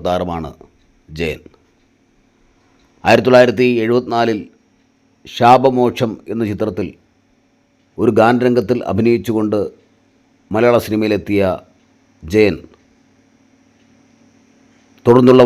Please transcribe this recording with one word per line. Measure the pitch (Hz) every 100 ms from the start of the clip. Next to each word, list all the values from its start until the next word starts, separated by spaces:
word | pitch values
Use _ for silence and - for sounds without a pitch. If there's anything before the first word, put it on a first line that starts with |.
| 85
താരമാണ് | 90 90 85 76 - - _ _ _ _ 78
ജയൻ. | 82 69 - _ _ _ _ _ _ _ _ _ _ _ _ _ _ _ 87
ആയിരത്തി | 113 113
തൊള്ളായിരത്തി | 123 123 123 123 120
എഴുപത്തിനാലിൽ | 110 120 120 117 113 113 - _ _ _ _ _ _ _ - -
ശാപമോക്ഷം | 120 127 135 123 120 113 117 101 -
എന്ന | 110 110
ചിത്രത്തിൽ | 95 107 98 90 - _ _ _ _ _ _ _ _ _ -
ഒരു | 110 110
ഗാനരംഗത്തിൽ | 110 123 123 123 98 123 -
അഭിനയിച്ചുകൊണ്ട് | 95 110 117 95 110 107 104 92 - _ _ _ _ _ _ _
മലയാള | 104 120 117 -
സിനിമയിലെത്തിയ | 107 107 104 104 101 95 78 - _ _ _ _ _ 78
ജയൻ | 107 104 80 - _ _ _ _ _ _ _ _ _ _ _ _ _ _ _ _ _ _ _ _ _ _ _ 123
തുടർന്നുള്ള | 120 127 127